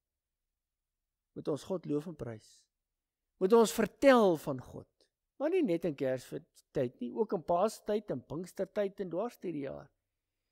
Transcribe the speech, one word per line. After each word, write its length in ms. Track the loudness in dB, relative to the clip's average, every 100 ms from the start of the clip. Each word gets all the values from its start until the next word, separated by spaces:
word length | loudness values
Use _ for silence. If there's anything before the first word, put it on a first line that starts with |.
| _ _ _ _ _ _ _ _ _ _ _ _ _ -12
moet 120 | -6
ons 120 | -6
God 240 | -6 -8 -4
loof 240 | -6 -6
en 80 | -10
prys. 260 | -12 -14 -18 -20 _ _ _ _ _ _ _ _
Moet 160 | 4 6
ons 160 | 6 2
vertel 600 | -2 4 6 8 6 4
van 160 | -2 -8
God. 280 | -10 -16 -18 _ _ _ _ -6
Maar 160 | -2 2
nie 80 |
net 240 | 2 2 0
in 80 | -2
Kerstyd 1040 | -2 -2 -6 -14 -14 _ _ -4 -4 -4
nie, 120 | -8 -2
ook 240 | -2 -2
in 40 | 0
Paastyd 640 | 0 0 -2 -4 -4 -4
en 120 | -8
Pinkstertyd 760 | -8 -10 -10 -8 -6 -4 -4 -4
en 80 | -8 -6
dwars 240 | -6 -8
deur 160 | -10 -8
die 100 | -8
jaar. 240 | -12 -16 _ _ _ _ _ _